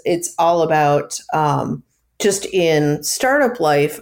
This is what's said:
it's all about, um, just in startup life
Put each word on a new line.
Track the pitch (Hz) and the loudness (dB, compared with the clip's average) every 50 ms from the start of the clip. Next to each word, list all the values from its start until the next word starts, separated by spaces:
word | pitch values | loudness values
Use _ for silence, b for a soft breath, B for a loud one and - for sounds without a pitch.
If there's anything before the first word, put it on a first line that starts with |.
| - | -2
it's | 156 175 175 - - - - | -2 -2 -2 -4 -8 -4 0
all | 170 170 175 170 | 2 2 2 2
about, | 160 160 160 151 151 143 147 147 - - - - - - | 2 2 2 2 2 2 2 0 0 -4 -10 -14 -8 -4
um, | 165 156 151 147 143 135 117 117 151 139 - _ _ _ _ _ _ - | -2 0 0 0 0 -2 -2 -4 -6 -8 -10 _ _ _ _ _ _ -2
just | - 202 190 196 - | 0 0 0 -2 -6
in | - 190 190 170 160 156 151 151 147 147 151 | -4 -2 0 2 2 2 2 2 0 0 -2
startup | - - - - 262 254 277 294 277 233 - - | -4 -6 -4 -2 0 0 2 2 2 0 0 0
life | 165 151 143 143 143 143 - - | 0 2 2 2 2 0 -2 -8